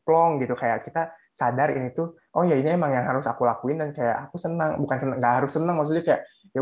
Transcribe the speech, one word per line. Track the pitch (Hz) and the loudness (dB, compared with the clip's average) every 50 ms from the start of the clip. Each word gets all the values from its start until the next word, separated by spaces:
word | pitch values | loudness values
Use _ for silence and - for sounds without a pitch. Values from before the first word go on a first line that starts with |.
plong | _ - 160 165 170 170 156 139 | _ 2 4 4 6 4 2 0
gitu, | 127 120 123 | -2 -2 -2
kayak | - 135 117 113 104 | -2 0 -2 -2 -2
kita | - - - 165 165 165 - - _ _ _ - | -4 -6 -4 -4 -4 -4 -8 -16 _ _ _ -2
sadar | 131 120 120 127 143 156 | -2 -2 0 2 0 0
ini | 139 135 127 123 - | 0 -2 -4 -4 -4
tuh, | - 165 170 - - _ _ - | -4 -6 -6 -8 -14 _ _ -2
"Oh | - 175 | 0 2
ya, | 175 156 131 | 4 4 4
ini | 135 156 170 | 4 2 2
emang | 180 165 143 | 2 2 2
yang | 135 123 120 | 0 0 0
harus | 123 127 131 139 120 | 0 -2 0 -2 -2
aku | 117 - 123 | -2 2 2
lakuin," | 120 113 - - 127 147 160 | 2 2 0 -2 -4 -2 -2
dan | 156 147 147 | -4 -6 -4
kayak | 151 123 117 110 - 139 | -2 -2 -2 0 -2 -4
aku | 147 - 175 - | -8 -12 -8 -6
senang, | 170 165 170 160 156 156 151 143 | -4 -4 -2 -2 -2 -2 -2 -2
bukan | 139 131 127 | -2 -2 -2
senang, | 131 135 123 131 120 | -2 -4 -2 0 2
nggak | 120 123 131 | 2 2 2
harus | 143 139 - | 0 0 -2
senang, | 160 160 175 175 160 | -2 -2 0 0 0
maksudnya | 147 147 156 165 165 | 0 0 0 0 2
kayak, | 170 147 139 - - _ _ _ - | 2 0 0 0 -8 _ _ _ -8
ya | _ 131 | _ 0